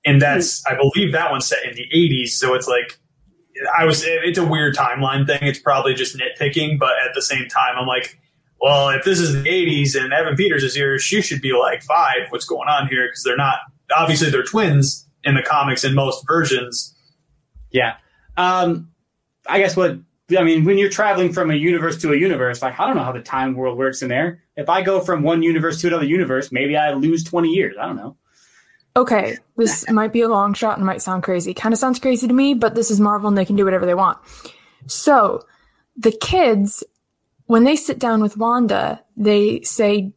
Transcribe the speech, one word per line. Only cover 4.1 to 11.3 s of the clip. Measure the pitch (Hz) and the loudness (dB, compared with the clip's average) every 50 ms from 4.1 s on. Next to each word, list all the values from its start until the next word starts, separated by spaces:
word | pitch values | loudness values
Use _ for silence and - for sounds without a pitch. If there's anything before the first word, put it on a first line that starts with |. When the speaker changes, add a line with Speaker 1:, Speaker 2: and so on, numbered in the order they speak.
| 165 165 165 | -2 0 -2
Speaker 1:
it's | 175 165 - | 0 0 0
a | 170 | 0
weird | 156 156 156 151 147 - | 0 0 0 0 0 0
timeline | - 139 123 123 135 139 131 135 139 139 | 0 -2 -2 -2 -2 -2 -2 0 0 0
thing. | 147 147 139 | 0 0 0
It's | 147 139 135 - | 0 -2 -4 -2
probably | - 147 139 135 135 135 127 | 0 0 2 2 2 0 -2
just | 131 131 123 - 131 | -2 -4 -6 -4 -6
nitpicking, | 127 127 - - 147 143 139 156 151 151 151 139 | -8 -8 -6 -4 -4 -2 -2 -2 -2 -2 0 0
but | 135 131 123 - 127 | 0 0 0 0 -2
at | 123 123 | -2 -2
the | 135 | -4
same | 127 - 139 131 123 120 | -2 -2 -2 -4 -6 -4
time, | - 131 131 127 123 123 | -2 0 0 0 -2 -2
I'm | 127 | -4
like, | 131 127 127 123 - - _ _ _ _ _ _ _ _ _ | -2 -2 -4 -4 -6 -14 _ _ _ _ _ _ _ _ _
"Well, | - 139 143 139 139 139 | 2 2 4 4 2 2
if | 135 131 - | 0 0 0
this | 190 190 170 | 0 2 2
is | 170 160 | 2 0
the | 143 139 139 156 | 0 -2 -2 -2
eighties | 180 185 175 165 156 143 143 135 131 | 0 0 0 0 0 0 0 0 0
and | 135 131 131 | -2 -2 0
Evan | 135 156 165 156 147 | 0 0 0 0 0
Peters | 135 196 202 156 143 135 | 0 0 2 2 0 -2
is | 131 - | -2 -2
here, | 147 139 135 135 131 | -2 0 0 0 0
she | - - 196 214 | -2 -2 0 0
should | 185 - | -2 -2